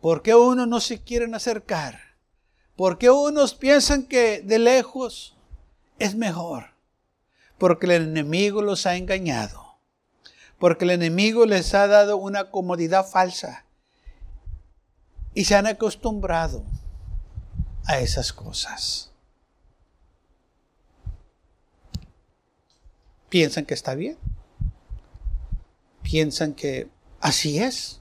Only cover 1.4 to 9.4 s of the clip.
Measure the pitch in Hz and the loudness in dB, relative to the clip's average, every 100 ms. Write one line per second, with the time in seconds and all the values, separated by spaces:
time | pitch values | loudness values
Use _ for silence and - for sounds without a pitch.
1.4 | - 214 - 175 139 110 - _ _ _ | -4 -4 -4 -6 -6 -12 -20 _ _ _
2.4 | _ _ _ - 185 175 240 269 294 294 | _ _ _ 0 0 4 6 6 4 2
3.4 | 269 - 262 285 - 285 262 254 233 202 | 0 2 4 4 4 0 0 2 2 0
4.4 | 196 226 233 262 247 262 247 - - _ | 0 4 6 4 2 -6 -8 -10 -20 _
5.4 | _ - _ _ _ _ 214 208 220 170 | _ -20 _ _ _ _ -4 -2 -4 -4
6.4 | 170 135 - _ _ _ _ _ _ _ | -8 -10 -12 _ _ _ _ _ _ _
7.4 | _ _ 185 165 180 175 160 156 147 165 | _ _ 2 4 4 2 2 -2 -2 0
8.4 | 202 202 208 190 190 175 185 190 175 123 | 0 0 -2 -2 -2 -4 -2 -4 -2 -4